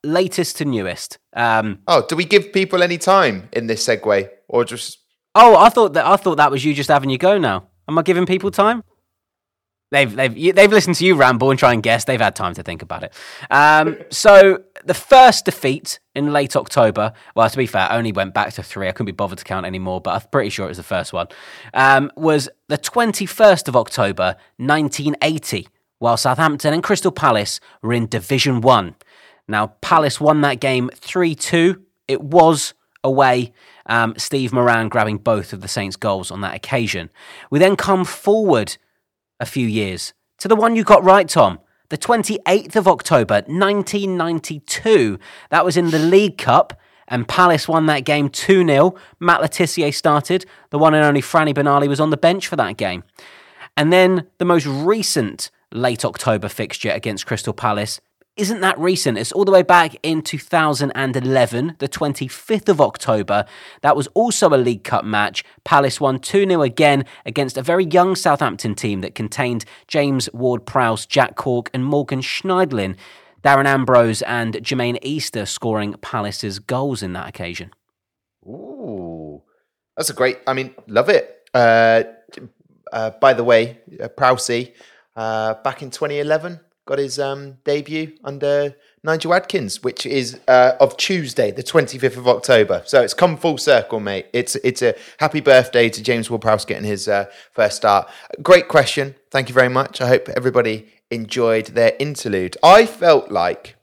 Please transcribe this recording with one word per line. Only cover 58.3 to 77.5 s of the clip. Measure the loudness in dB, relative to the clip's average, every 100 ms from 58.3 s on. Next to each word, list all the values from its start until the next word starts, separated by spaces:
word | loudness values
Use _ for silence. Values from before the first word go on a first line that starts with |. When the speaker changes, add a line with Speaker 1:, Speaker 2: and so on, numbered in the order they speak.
| -8
Speaker 1:
isn't | -6 -2
that | -4 -2
recent. | -2 -2 -2 -4
It's | -6
all | -2
the | 4
way | 4
back | 6 2 2 -4
in | -6 -6
two | -6 -12
thousand | -4 -2 0 -2 -4
and | -4 -6 -4
eleven, | -2 0 0 -2 -6 -6
the | -10
twenty-fifth | -6 -6 -6 -10 -12 -6 -4 0
of | 2
October. | 2 0 -2 -2 0 -2 -2 -12 -20 -4
That | 0 0
was | -2
also | -2 -2 0 2
a | 2
League | 0 -4
Cup | -4 -6
match. | -2 -4 -4 -6 -16 _
Palace | 0 2 2 -2
won | -2 -2
two | -2 -2 0
nil | 0
again | 0 2 2 2 -2 -12 -10
against | -6 -6 -6
a |
very | -2 -2
young | 0 2 2
Southampton | 0 -2 0 -2 -4 -8 -6
team | -6 -6
that | -10 -10
contained | -10 -6 -4 -6 -10 -20 _
James | -4 -2 -4 -6
Ward-Prowse, | -6 -4 -4 -4 -2 0 -2 -2
Jack | 0 0
Cork | -2 -4 -4 -6
and | -6
Morgan | -2 -2 -2 -6
Schneidlin. | -8 -10 -4 -2 -2 -2 -6 -8 -18 -20 _ _
Darren | 2 4 2
Ambrose | 0 4 4 4 -2
and | -6 -6 -6
Jermaine | -6 -6 -4 -4 -6
Easter | -8 -8 -8 -8
scoring | -10 -8 -4 -4 -4
Palace's | -10 -10 -8 -8 -8 -10 -10
goals | -8 -6 -4 -6
in | -8
that | -10 -12
occasion. | -14 -14